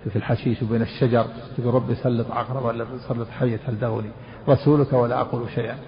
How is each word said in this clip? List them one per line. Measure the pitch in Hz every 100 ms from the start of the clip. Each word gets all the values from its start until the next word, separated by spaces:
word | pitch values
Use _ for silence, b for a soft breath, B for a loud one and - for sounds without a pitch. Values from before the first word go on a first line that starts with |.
في، | -
في | 101
الحشيش | - 117 131 113
وبين | 110 113
الشجر، | 117 - 131 117 113 - - -
تقول: | 123
"ربي | 123 123 123
سلط | 131 120 113
عقرب | 117 113 127 123
ولا | 117 113 127 -
سلط | 120 113 -
حية | 127 110 -
تلدغني، | 110 120 110 107 - B B -
رسولك | 135 143 151 139
ولا | 131 120 127
أقول | 123 123 117
شيئا" | - 113 131